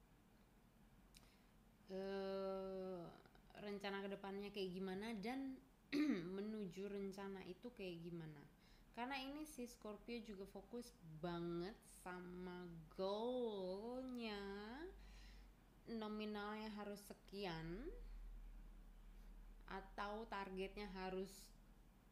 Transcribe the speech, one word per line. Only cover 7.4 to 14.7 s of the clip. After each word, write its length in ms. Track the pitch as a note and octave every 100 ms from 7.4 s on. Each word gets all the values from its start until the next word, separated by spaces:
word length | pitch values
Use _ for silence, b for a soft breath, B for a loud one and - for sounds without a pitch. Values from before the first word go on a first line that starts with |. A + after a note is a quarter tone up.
| F3+
itu 160 | F#3 A#3+
kayak 240 | A#3+ F#3+ E3+ E3+
gimana. 400 | E3+ D#3+ D3 C#3+ - B B - A3+
Karena 240 | B3 C#4
ini 240 | C4+ D4
si 240 | D4+ - A#3+
Scorpio 560 | - G#3+ G#3 - A#3
juga 240 | A3 F#3+ G3
fokus 400 | G3+ F#3+ A#3+ A#3+ - D#3+ D#3
banget 560 | F3 E3+ E3+ E3+ F3+ A3+ - -
sama 640 | F3+ F3+ F3+ F3+ F3+ F3+ F3+ E3+ D#3 -
goalnya, 1400 | F#3+ G#3 A#3+ B3+ A#3 G3+ F#3 G3 A#3 B3+ C4 B3 A3+ G3+ G3 G3+ G#3+